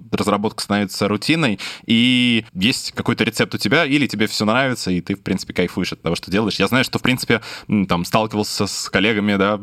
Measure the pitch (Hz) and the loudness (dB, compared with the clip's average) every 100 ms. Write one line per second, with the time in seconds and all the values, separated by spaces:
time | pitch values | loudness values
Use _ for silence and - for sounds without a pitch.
0 | - - - 101 107 - - 101 101 - | -2 -2 2 2 0 -4 -2 -2 -2 -2
1 | 101 104 - 160 143 98 - - - 113 | -2 0 0 0 0 -2 -6 -8 0 2
2 | 123 127 123 117 107 92 101 - - - | 4 4 2 0 -2 -2 0 0 -4 -6
3 | - 117 107 - 113 107 104 160 156 147 | -2 0 0 0 -2 0 2 2 4 2
4 | 123 104 107 - 107 117 135 123 - 90 | 0 0 -2 0 0 2 0 -2 -2 -2
5 | - 98 - 95 - - 87 - 90 - | -2 -4 -2 -4 -4 -2 -2 -2 -4 -4
6 | - 85 - 95 110 - 98 123 123 117 | -4 -4 -2 0 0 0 2 2 0 0
7 | - 127 - 113 - - - 107 92 87 | 0 -2 0 -2 -2 -14 -2 0 2 0
8 | 87 113 110 107 104 - 101 - - 101 | 0 0 0 0 -2 -2 -4 -4 -2 2
9 | 101 107 104 101 95 104 | 2 2 2 2 2 0